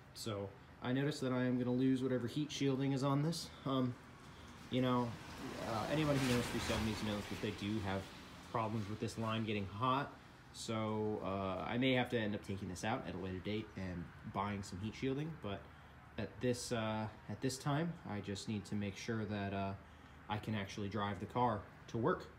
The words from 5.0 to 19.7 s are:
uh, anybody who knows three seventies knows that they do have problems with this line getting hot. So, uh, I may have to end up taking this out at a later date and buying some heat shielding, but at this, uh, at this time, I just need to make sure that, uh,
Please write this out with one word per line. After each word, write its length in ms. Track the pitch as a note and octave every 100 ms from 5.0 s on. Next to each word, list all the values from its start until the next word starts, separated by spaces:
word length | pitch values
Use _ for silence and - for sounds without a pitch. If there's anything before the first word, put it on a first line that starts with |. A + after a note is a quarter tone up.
| A#2+ - - - - - -
uh, 140 | A2+ -
anybody 260 | D3 D3+ C3+
who 160 | C3
knows 100 | A#2+ G#2+
three 140 | A#2
seventies 420 | - A2 A2 G#2
knows 180 | G#2+ G#2 G2
that 140 | G2
they 80 | A2 F#2
do 140 | G2+ G#2+
have 200 | G2 F#2+ - - - - -
problems 380 | A#2+ A2 A2+ G2
with 120 | G#2+
this 180 | A2+ -
line 260 | A2 A2
getting 220 | A2 G#2 G2
hot. 460 | G2+ B2+ C3+ C#3+ - - - -
So, 680 | - - A2 A2 G#2+ G#2+ G#2+
uh, 420 | F#2+ G2 F#2+ F#2 -
I 120 | A#2+
may 140 | C3
have 160 | B2+ A#2+
to 80 | A#2+
end 160 | G#2
up 120 | G2+ -
taking 220 | F#2+ F#2
this 160 | F2+
out 220 | G#2+ C3 -
at 80 |
a 40 | F#2
later 200 | F#2 F#2
date 280 | G2+ G#2+ - -
and 280 | F#2 F2 E2 - -
buying 280 | G#2 G2+ G2+
some 160 | G2 F2+
heat 140 | G#2+
shielding, 360 | - C3 C3+ D#3 D#3
but 180 | G#2 G2 - - - - - -
at 100 | G#2 -
this, 300 | B2+ A#2+ -
uh, 340 | A#2 A2 A2 A2 - -
at 100 | G#2+
this 160 | C3+ -
time, 360 | D3 C#3+ E3+ - G2+
I 120 | G#2
just 280 | G2 G2 -
need 160 | G#2+ -
to 80 |
make 220 | G#2 G2+ F#2+
sure 280 | - A2+ G#2
that, 280 | G#2 G2
uh, 180 | G2 G2